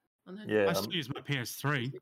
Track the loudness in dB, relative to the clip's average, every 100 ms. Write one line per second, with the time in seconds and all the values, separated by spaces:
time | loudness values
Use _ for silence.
0 | _ _ -16 -12 0 4 4 4 0 -2
1 | -4 -6 -4 -2 -4 -4 0 0 0 0